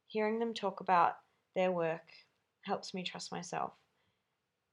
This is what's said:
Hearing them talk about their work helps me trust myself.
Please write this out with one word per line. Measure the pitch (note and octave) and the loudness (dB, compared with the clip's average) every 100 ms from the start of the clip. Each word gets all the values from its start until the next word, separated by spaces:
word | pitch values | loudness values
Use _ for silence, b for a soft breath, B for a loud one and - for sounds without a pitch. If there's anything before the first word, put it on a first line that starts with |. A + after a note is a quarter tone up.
| _ | _
Hearing | G#3+ G#3+ A3+ | -2 0 0
them | A#3 | -2
talk | A3 G3 G3 | -2 -4 -2
about | F#3+ F3+ E3+ - _ _ _ | 2 6 6 2 _ _ _
their | - F#3 | 0 2
work | F3 E3 E3 - - _ _ _ _ | 2 0 -2 -8 -20 _ _ _ _
helps | - G3+ - | -6 -6 -4
me | F#3 F3 | -8 -8
trust | F3 - | -8 -8
myself. | F3+ F3+ D#3+ C2 - _ _ _ _ _ _ _ _ _ | -8 -6 -4 -4 -8 _ _ _ _ _ _ _ _ _